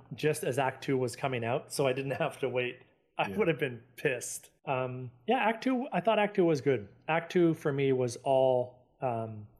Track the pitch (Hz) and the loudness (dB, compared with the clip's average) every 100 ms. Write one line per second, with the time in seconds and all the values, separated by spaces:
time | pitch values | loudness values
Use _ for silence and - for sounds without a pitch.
0 | - 131 151 147 170 123 131 131 - 131 | -14 -4 -2 0 -2 0 -2 -2 -2 0
1 | 123 - - 127 113 135 - - 139 127 | 0 -2 -4 -2 -2 -2 -4 -2 0 0
2 | 135 127 151 - 131 123 123 - - _ | -2 -2 -4 -2 -2 -2 -4 -6 -18 _
3 | _ - 147 190 180 147 139 117 - - | _ -6 -4 0 0 0 -2 -6 -14 -6
4 | 147 120 - - - _ 160 131 127 127 | -4 -4 -6 -12 -16 _ -4 -2 -2 -6
5 | 127 - - 254 214 226 254 254 269 185 | -10 -10 -2 2 2 0 -2 -2 -2 0
6 | 226 214 208 202 170 147 143 120 101 - | 2 2 2 2 2 4 2 0 -2 -12
7 | - 165 165 185 170 160 156 139 139 127 | -2 -2 0 4 4 4 0 2 2 2
8 | 123 113 139 131 131 127 123 - _ _ | 0 -2 2 4 6 4 0 -8 _ _
9 | 131 117 110 107 104 | -4 -2 -6 -10 -16